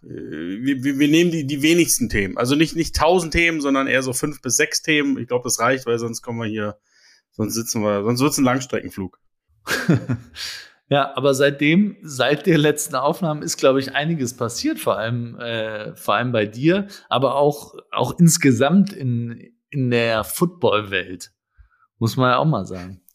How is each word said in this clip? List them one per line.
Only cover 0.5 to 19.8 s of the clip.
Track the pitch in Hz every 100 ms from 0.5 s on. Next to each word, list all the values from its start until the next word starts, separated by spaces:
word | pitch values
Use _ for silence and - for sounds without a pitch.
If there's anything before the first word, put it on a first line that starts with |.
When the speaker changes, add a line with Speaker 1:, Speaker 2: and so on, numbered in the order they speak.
| 101 131 139
Speaker 1:
wir, | 131 139
wir | 147
nehmen | 160 175
die, | 165 135
die | 147
wenigsten | 151 170 160 - 110
Themen. | 110 98 90
Also | 123 147
nicht, | 160 165
nicht | 160
tausend | - 151 180 165
Themen, | 170 170 160
sondern | 139 135 135
eher | 123
so | 131
fünf | 123 151 104
bis | 127 -
sechs | 160 -
Themen. | - 151 143 131
Ich | 120
glaub, | 123
das | 127 -
reicht, | 117 131 120
weil | 117
sonst | 117 113
kommen | - 117
wir | 113
hier, | 107 104 101 _ _ _ _ _
sonst | - 104
sitzen | 113 113 117
wir, | 104 101
sonst | 104 123
wird's | 143 147
ein |
Langstreckenflug. | 127 131 131 110 - - 95 - _ _ _ _
Speaker 2:
<laughs> | - - - 143 - 117 - - - - - _ _
Ja, | 143 139 -
aber | 139
seitdem, | 131 143 143 147 170 208 -
seit | 160 131 127 147 196
der | 160
letzten | 151 151 -
Aufnahmen | 135 139 160 170 151
ist, | 160 -
glaub | 139 135
ich, | 131 139
einiges | 151 165 123 -
passiert, | 117 - 294 311
vor | - 98
allem, | 113 120 117 104
äh, | 120 117 110 107 107 -
vor | -
allem | 104 120
bei | 120 104
dir, | 113 151 190 202 - _
aber | 120 131
auch, | 135 143 147 - - _
auch | 104 123 -
insgesamt | 170 - 139 117 135 190 196
in, | - 135 120 117 113 - _ _
in | 143